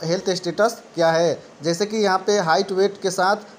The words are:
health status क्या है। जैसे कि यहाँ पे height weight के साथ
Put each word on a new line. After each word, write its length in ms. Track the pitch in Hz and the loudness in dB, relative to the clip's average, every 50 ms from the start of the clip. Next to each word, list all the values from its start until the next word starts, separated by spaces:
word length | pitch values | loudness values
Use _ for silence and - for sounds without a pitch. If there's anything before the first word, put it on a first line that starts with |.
| 160 | -2
health 260 | 165 175 190 - 202 | -2 -2 -2 -2 -2
status 520 | 180 170 - 170 160 - 208 233 - - - - - | -4 -2 -4 -4 0 0 0 0 0 -4 -14 -8 -2
क्या 160 | 165 165 165 | 0 2 2
है। 320 | 160 165 175 160 139 - - - - - | 4 4 2 2 0 -2 -6 -16 -16 -8
जैसे 240 | 143 165 170 175 208 | -4 -4 -2 -2 -2
कि 100 | 208 220 | -2 0
यहाँ 220 | 220 202 196 185 190 | 0 2 2 2 2
पे 200 | 190 214 208 208 | 2 0 0 2
height 340 | 175 - 170 190 196 196 | 2 2 2 2 0 0
weight 280 | 190 185 202 196 196 - | 0 0 0 0 0 -4
के 80 | - 185 | -6 -4
साथ 260 | 180 - 180 190 214 208 - - - | -2 0 0 0 0 -2 -4 -10 -20